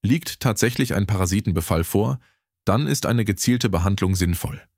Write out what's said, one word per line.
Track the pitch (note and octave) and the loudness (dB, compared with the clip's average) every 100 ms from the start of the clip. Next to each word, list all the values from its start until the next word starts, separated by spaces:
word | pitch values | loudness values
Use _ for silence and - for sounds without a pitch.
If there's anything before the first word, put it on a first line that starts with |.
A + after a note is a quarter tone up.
Liegt | G2+ D#3+ - - | 2 0 -2 -2
tatsächlich | C3 G#2 A#2 B2 B2+ | 0 2 0 0 -2
ein | - G2+ | 0 0
Parasitenbefall | G2+ F2+ G2 F#2 E2+ E2 E2 | 0 2 0 0 -2 0 0
vor, | - G2 A2+ C3+ _ _ _ _ - | 2 0 0 -4 _ _ _ _ 0
dann | G#2+ C#3+ | 0 0
ist | C#3+ - | -2 0
eine | A#2 G#2+ | 0 0
gezielte | F#2+ - A#2+ A#2+ | 0 0 2 2
Behandlung | F2 F#2+ G2 F#2 F#2 | 0 0 0 0 0
sinnvoll. | F2+ E2+ - - - | 0 -2 -6 -10 -16